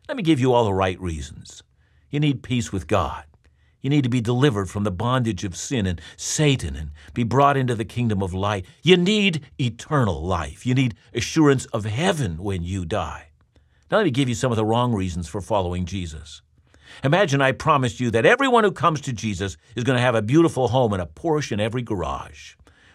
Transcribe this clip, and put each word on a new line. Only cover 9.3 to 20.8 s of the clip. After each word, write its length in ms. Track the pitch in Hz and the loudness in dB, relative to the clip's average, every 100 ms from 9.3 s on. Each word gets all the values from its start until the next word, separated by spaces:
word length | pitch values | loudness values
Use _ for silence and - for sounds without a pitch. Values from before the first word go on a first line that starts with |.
| 160 - - | 0 -8 -4
eternal 640 | 120 - - 147 107 73 | -4 -4 -4 0 0 0
life. 420 | 87 85 69 - 120 | -2 -4 -4 -8 -2
You 100 | 127 | 0
need 200 | 123 - _ | 0 -4 _
assurance 520 | 117 - 160 147 131 - | -8 -2 4 4 4 0
of 200 | 113 104 | -6 -6
heaven 520 | 110 190 165 104 80 | -2 -2 0 -4 -4
when 240 | 101 92 | -6 -6
you 240 | 85 98 82 | -4 -6 -4
die. 440 | 104 80 - - _ _ _ _ _ - | -6 -6 -10 -20 _ _ _ _ _ -2
Now 80 | 202 | 0
let 80 | 170 | 2
me 60 | |
give 180 | 123 131 | 0 0
you 60 | 113 | 0
some 160 | 131 | 0
of 40 | 110 | 0
the 100 | 107 | 2
wrong 280 | 117 123 | 2 2
reasons 340 | 104 95 82 82 | 0 -2 -4 -6
for 140 | 104 | -10
following 440 | 90 104 90 90 85 | -2 -2 -2 -4 -4
Jesus. 560 | 98 85 76 - - _ _ _ _ - - | -6 -10 -12 -18 -20 _ _ _ _ -20 -4
Imagine 380 | 135 180 185 139 | 0 2 2 4
I 120 | 135 | 2
promised 460 | - 156 143 123 - | 2 2 2 2 -2
you 120 | 120 | 0
that 140 | 113 147 | 4 4
everyone 380 | 247 269 240 | 4 4 4
who 80 | 208 | 2
comes 300 | - 170 147 | 2 0 0
to 120 | 135 | -6
Jesus 440 | 104 110 92 98 - _ 123 | -6 -4 -4 -6 -8 _ -4
is 80 | |
gonna 160 | 127 123 | 0 2
have 160 | 127 113 | 2 2
a 60 | |
beautiful 460 | 104 156 165 131 120 | 2 4 4 2 2
home 260 | 131 | 2